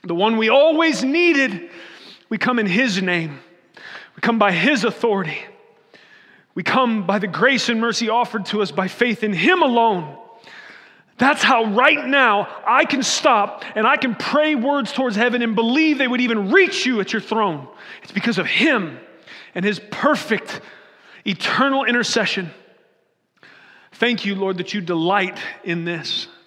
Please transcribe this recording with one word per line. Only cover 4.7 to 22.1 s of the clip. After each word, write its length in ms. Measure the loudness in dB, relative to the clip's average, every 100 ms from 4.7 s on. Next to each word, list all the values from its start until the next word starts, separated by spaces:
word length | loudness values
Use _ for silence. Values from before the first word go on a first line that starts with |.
| 2
authority. 560 | -2 -2 -2 0 -4 -8 -14 -20 _ _ _ -20 -20 -20 _ _ _ -8
We 80 |
come 420 | -2 0 2 0 -2
by 140 | -2
the 80 | -2
grace 420 | 0 2 2 0
and 100 | -2
mercy 300 | -2 -2 -2
offered 360 | 0 -2 -4 -6
to 140 | -4
us 100 | -2
by 160 | -2 -6
faith 360 | -2 -2 0
in 100 | -2
him 280 | 0 2 4
alone. 540 | 4 4 2 2 -4 -14 -20 -20 -20 -20 -20 -20 -20 _ _ 0
That's 260 | 0 2
how 220 | 2 2 2
right 340 | 4 4 4 0
now 400 | 2 4 2 -2 -6 0
I 200 | 2 2
can 180 | 0
stop 600 | -2 2 4 4 2 -6 -8 0
and 100 | 2
I 120 | 2
can 180 | 0 -4
pray 400 | -2 0 2 0
words 380 | 0 -2 -2
towards 240 | -2 -2 0
heaven 240 | 0 0
and 120 | -2
believe 440 | 0 0 2 2 2
they 100 | 0
would 140 | 0
even 280 | 0 0 2
reach 360 | 4 4 0 -2
you 160 | -2
at 100 | -2
your 100 | -4
throne. 460 | -2 0 0 -2 -10 -20 -20 -20
It's 80 | -8
because 240 | -4 -2 -2
of 80 | -2
him 520 | 0 2 2 -2 -10 -20 -20 -20 -20 -12
and 120 | -4 -2
his 160 | -4 -10
perfect 680 | -2 0 0 0 -4 -4 -14 -16 -20 -20 _ -20 -12 -6
eternal 580 | -4 -2 0 0 0
intercession. 680 | 0 0 0